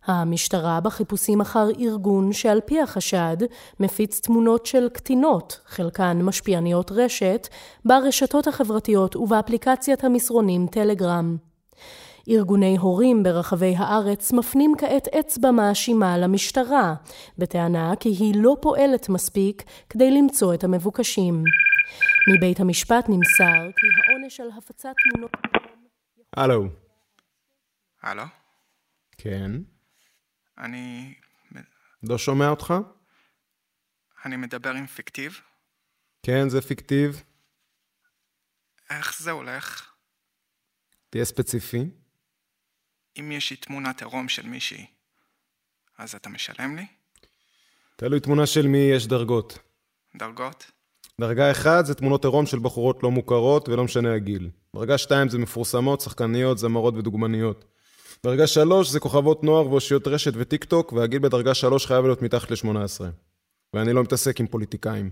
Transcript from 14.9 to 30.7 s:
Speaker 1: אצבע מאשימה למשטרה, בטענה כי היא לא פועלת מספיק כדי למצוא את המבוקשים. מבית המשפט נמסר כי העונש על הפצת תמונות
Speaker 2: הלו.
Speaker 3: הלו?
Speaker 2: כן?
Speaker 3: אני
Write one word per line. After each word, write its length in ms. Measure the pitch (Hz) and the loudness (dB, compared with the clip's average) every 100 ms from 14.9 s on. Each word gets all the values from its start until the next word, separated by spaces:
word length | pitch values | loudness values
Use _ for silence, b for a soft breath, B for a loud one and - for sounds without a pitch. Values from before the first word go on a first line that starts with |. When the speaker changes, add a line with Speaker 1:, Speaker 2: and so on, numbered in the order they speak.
| 269 269 | 0 0
Speaker 1:
אצבע 440 | 311 302 - 262 | -2 -2 0 4
מאשימה 680 | 240 208 202 - 226 190 175 | 4 4 0 0 2 2 2
למשטרה, 760 | 180 190 - - 247 277 190 156 B B B - | 2 0 0 -2 2 2 2 -2 B B B -6
בטענה 560 | 175 175 170 170 165 202 | -4 0 0 0 0 -2
כי 100 | 226 | -2
היא 240 | 185 214 208 | 2 2 4
לא 200 | 226 285 | 4 4
פועלת 480 | 208 - 277 254 - | 0 2 2 2 0
מספיק 540 | 185 - - 196 202 - B B | -4 -2 -2 -2 -2 -16 B B
כדי 220 | 214 262 | 2 4
למצוא 420 | 277 285 277 190 | 6 4 2 0
את 100 | 170 | 0
המבוקשים. 800 | 180 180 180 202 233 - 185 165 165 - - - - B - - - 196 | 0 0 -2 -2 -4 0 0 2 2 2 2 2 -2 B -2 2 4 4
מבית 240 | 180 175 | 2 0
המשפט 460 | 185 175 - 233 233 | 0 -2 0 0 2
נמסר 600 | 190 170 - 180 170 170 - | 0 2 2 2 2 -2 -2
כי 100 | - - - | 0 2 0
העונש 280 | - 269 - | -2 -6 -14
על 100 | 240 220 | -14 -14
הפצת 360 | - - 269 262 - | -20 -16 -12 -2 -2
תמונות 180 | 233 233 - - - 226 226 _ _ _ _ _ - | -2 -8 -12 -4 -4 -4 _ _ _ _ _ _ -2
Speaker 2:
הלו. 320 | 135 120 98 78 _ _ _ _ _ _ _ _ _ _ _ _ | 2 2 0 -10 _ _ _ _ _ _ _ _ _ _ _ _
Speaker 3:
הלו? 200 | - 101 139 _ _ _ _ _ _ _ _ _ | -12 -10 -12 _ _ _ _ _ _ _ _ _
Speaker 2:
כן? 340 | 110 98 98 117 190 _ _ _ _ _ _ _ _ _ | -10 -8 -8 -10 -12 _ _ _ _ _ _ _ _ _
Speaker 3:
אני 560 | 120 | -16